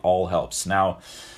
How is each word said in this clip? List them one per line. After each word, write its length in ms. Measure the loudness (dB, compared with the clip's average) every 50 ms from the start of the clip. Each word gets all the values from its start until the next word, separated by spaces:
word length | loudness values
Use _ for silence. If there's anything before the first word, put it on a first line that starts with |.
| 2
all 240 | 2 2 2 2 0
helps. 380 | 0 0 -2 -2 -4 -6 -4
Now, 320 | 0 2 2 2 2 0 -2 -8 -20 -20 -20 -18 -20 -20